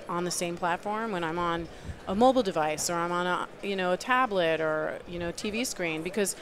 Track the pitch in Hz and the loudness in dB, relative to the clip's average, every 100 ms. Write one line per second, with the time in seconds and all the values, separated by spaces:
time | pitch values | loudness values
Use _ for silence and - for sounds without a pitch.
0 | - 175 175 - 175 175 180 175 208 214 | -2 -2 -2 -2 -4 -2 0 0 -2 -4
1 | 226 185 165 170 175 170 165 - - - | -2 -2 -2 0 0 -2 -4 -10 -12 -10
2 | - 190 254 262 196 170 156 151 - 170 | -4 6 6 6 4 2 0 0 0 0
3 | 170 175 180 175 - - 202 196 180 180 | 0 2 2 0 -2 -6 -4 0 2 0
4 | - 254 254 196 165 160 160 156 156 - | 2 2 4 4 4 4 2 0 -2 -4
5 | - 175 170 170 214 214 208 - 170 160 | -8 -6 -4 -4 -4 -2 -2 -2 -2 -2
6 | 165 214 190 - | -2 0 0 -2